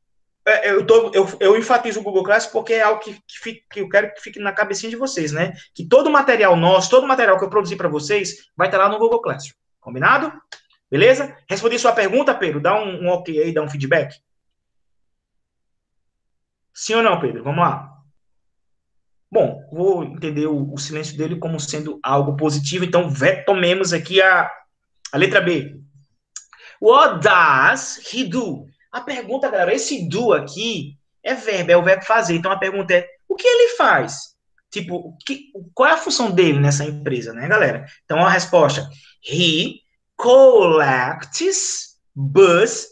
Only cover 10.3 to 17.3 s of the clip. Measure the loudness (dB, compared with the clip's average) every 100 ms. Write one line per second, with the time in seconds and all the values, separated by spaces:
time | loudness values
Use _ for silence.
10.3 | -10 _ -20 _ _ _ 2 4 4 0
11.3 | -12 -10 -4 -2 0 0 2 0 0 0
12.3 | 0 -4 -2 -2 -2 -4 -6 -4 -4 -4
13.3 | -4 -2 -2 -6 -6 -2 -2 -2 -10 _
14.3 | _ _ _ _ _ _ _ _ _ _
15.3 | _ _ _ _ _ _ _ _ _ _
16.3 | _ _ _ _ -14 -4 0 2 0 -2